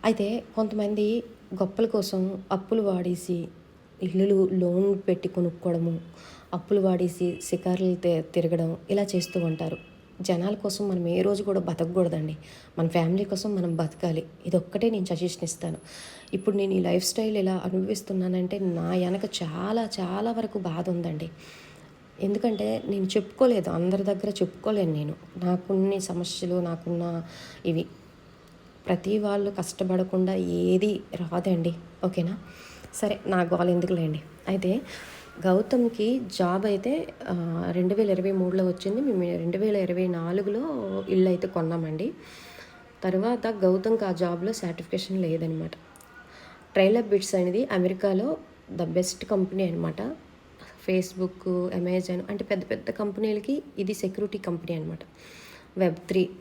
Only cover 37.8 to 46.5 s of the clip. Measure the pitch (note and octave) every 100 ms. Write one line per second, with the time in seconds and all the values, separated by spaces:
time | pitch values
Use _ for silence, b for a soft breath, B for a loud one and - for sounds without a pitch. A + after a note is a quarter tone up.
37.8 | F3+ G3+ G#3 F#3+ F#3+ F#3+ F3+ F#3+ F#3 F3+
38.8 | G3 A3 C#4+ F#3+ F3 F3 E3+ F#3 G#3+ G#3
39.8 | F3+ F3+ F#3 E3+ E3 F#3 G3+ G#3+ D#4 C4+
40.8 | G3 G3 F#3+ F#3+ F#3 F3+ F#3 F3 E3 E3+
41.8 | D#3+ D#3 A#3 - B B B B B B
42.8 | - - F#3 F#3 A3 A#3+ A3+ G#3 F#3 F#3
43.8 | G#3+ A3 G3 E3+ F3+ E3+ G3 A3 F3 E3
44.8 | E3+ F#3 F#3+ F#3+ E3+ E3 E3 D#3+ E3 -
45.8 | - - - - B B B